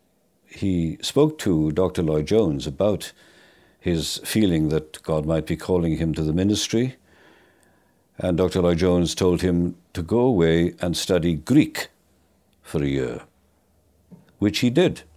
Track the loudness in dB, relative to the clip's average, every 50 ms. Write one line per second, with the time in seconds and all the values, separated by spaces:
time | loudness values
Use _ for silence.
0 | _ _ _ _ _ _ _ _ _ _ -10 -4 -2 0 0 0 0 -2 -4 -6
1 | -8 -4 0 2 2 2 0 -2 -2 0 0 2 2 0 0 0 -2 -2 -2 -2
2 | -2 0 0 -2 0 0 2 2 2 2 0 -4 -6 -8 -4 -2 0 0 0 -2
3 | -6 -10 -16 _ -20 -20 _ -20 -20 _ _ _ _ _ _ _ -4 -2 -2 -2
4 | -2 -4 -8 -8 -8 -4 0 2 2 2 2 2 0 0 0 -2 -4 -6 -12 -14
5 | -6 -4 -4 -2 -2 -2 -2 -2 -2 -4 -6 -6 -2 -2 0 0 0 0 -2 -2
6 | -2 -2 -2 -2 -2 -2 0 0 0 0 0 0 -2 -2 -2 -2 -2 -2 -4 -10
7 | _ _ _ _ _ -20 _ _ _ _ _ _ _ _ _ _ _ _ _ _
8 | _ _ _ -6 -4 -2 0 2 0 0 2 2 2 2 2 2 2 2 2 2
9 | 2 0 0 2 2 2 2 2 2 0 0 0 0 -2 -4 -8 _ _ -10 -8
10 | -4 -2 0 2 2 2 2 4 4 4 4 4 2 0 -2 -4 -4 -4 -4 -4
11 | -2 0 0 0 2 0 -2 -2 -2 2 4 4 4 2 -2 -8 -12 -12 _ _
12 | _ _ _ _ _ _ _ _ _ _ _ _ _ -6 -4 -2 -2 -2 -2 -2
13 | -4 -4 -6 -10 -14 -18 _ _ _ _ _ _ _ _ _ _ _ _ _ _
14 | _ _ -20 -20 _ _ _ _ 0 0 0 0 0 0 2 2 2 2 0 -4
15 | -10 -20 _